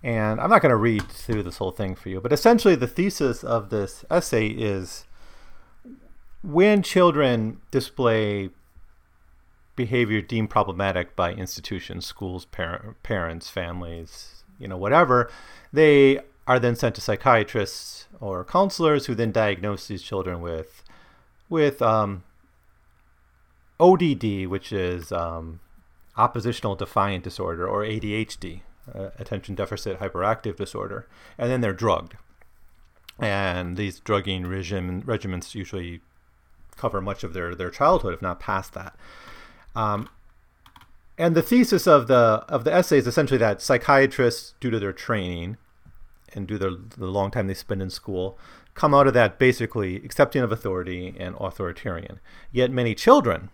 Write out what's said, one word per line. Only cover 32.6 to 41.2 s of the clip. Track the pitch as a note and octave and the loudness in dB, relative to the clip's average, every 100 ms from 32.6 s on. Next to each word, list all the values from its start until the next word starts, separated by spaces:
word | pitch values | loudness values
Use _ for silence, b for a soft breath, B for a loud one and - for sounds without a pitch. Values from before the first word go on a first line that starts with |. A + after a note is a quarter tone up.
| - _ _ _ - - | -20 _ _ _ -20 -6
And | A2 G2 G2 F2+ F2 F2+ | -4 -2 -2 -4 -6 -6
these | G2+ - | -6 -8
drugging | - G#2 G2 F#2 F2+ | -2 -2 -2 -6 -4
regim-, | F#2+ F2 G2 F2+ F2+ | -8 -6 -6 -4 -6
regimens | G#2+ A2 G2 F2+ - A2 | -4 -6 -4 -8 -10 -12
usually | F#2 G2 F2 E2+ _ _ _ _ _ - - - | -10 -10 -10 -14 _ _ _ _ _ -20 -20 -8
cover | A#2 G2 | -4 -4
much | F#2+ G2 G2 | -6 -8 -8
of | |
their, | F2+ E2+ | -8 -8
their | E2+ F2+ | -8 -10
childhood, | - D3 F#3 - | 0 2 2 0
if | E2+ | -6
not | F#2+ E2+ | -6 -8
past | - G2 - - | -4 -6 -6 -14
that. | E2 - B B B B B B B A2+ | -16 -20 B B B B B B B -6
Um, | G#2+ G#2 C3 _ - _ _ _ _ _ _ - _ | -4 -4 -8 _ -20 _ _ _ _ _ _ -20 _
and | - | -2